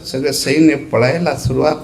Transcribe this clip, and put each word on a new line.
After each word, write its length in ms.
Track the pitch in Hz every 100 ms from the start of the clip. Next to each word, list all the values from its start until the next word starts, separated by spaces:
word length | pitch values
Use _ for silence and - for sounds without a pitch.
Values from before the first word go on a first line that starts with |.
| -
सगळे 200 | 131 147
सैन्य 420 | - 139 151 160
पळायला 600 | 143 - 113 127 165 170 131
सुरुवात 380 | - 127 147 160